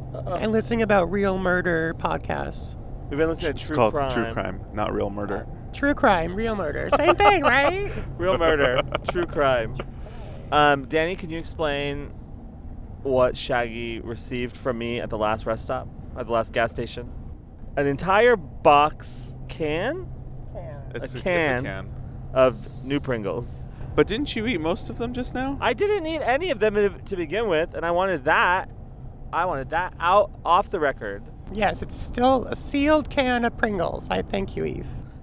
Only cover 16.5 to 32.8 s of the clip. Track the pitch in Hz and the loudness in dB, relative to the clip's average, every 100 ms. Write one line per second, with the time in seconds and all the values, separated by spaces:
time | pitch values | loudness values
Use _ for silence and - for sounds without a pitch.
16.5 | 123 117 - 117 - 117 - - - - | 0 0 -2 -8 -8 -10 -10 -12 -14 -16
17.5 | - - - 143 139 175 196 240 226 - | -16 -6 0 0 0 4 6 6 4 0
18.5 | - 160 147 151 - - - - - - | 2 8 8 8 2 -10 -12 -12 -12 -10
19.5 | - 156 160 220 349 349 - - - - | -6 -2 -2 -2 -4 -8 -10 -10 -10 -10
20.5 | - 165 139 - 123 131 127 190 175 156 | -10 -10 -10 -10 -8 -8 -6 0 2 2
21.5 | 123 117 95 95 - - - - 131 131 | 0 -2 -6 -8 -10 -10 -10 -2 4 6
22.5 | 113 - - 131 143 135 120 98 85 123 | 4 -6 -10 -4 -2 0 -2 -2 -4 -4
23.5 | - - - - - 147 220 185 233 220 | -10 -12 -10 -2 2 2 2 -2 -2 0
24.5 | 190 160 185 - 220 233 247 247 254 262 | 0 0 -2 -4 -6 -6 -6 -6 -4 -4
25.5 | 277 214 247 403 415 320 320 220 269 370 | 0 0 2 0 0 -2 -2 2 2 2
26.5 | 226 214 208 202 175 - 190 160 190 233 | 2 2 4 2 0 -6 -4 -2 -2 0
27.5 | 156 170 - 165 175 190 160 131 185 208 | 2 0 -2 0 2 2 0 4 4 6
28.5 | 185 - - - - - - - 151 185 | 4 0 -10 -14 -14 -14 -12 -6 -2 0
29.5 | 147 127 160 180 - 170 196 - - 151 | -2 -2 -2 -4 -2 4 6 4 0 4
30.5 | 185 202 190 147 - 107 101 113 - - | 4 4 2 0 0 -4 -8 -10 -14 -10
31.5 | 202 196 165 - - - - 254 262 - | 0 0 0 -6 -8 -6 2 4 4 0
32.5 | - - 285 | -6 -2 0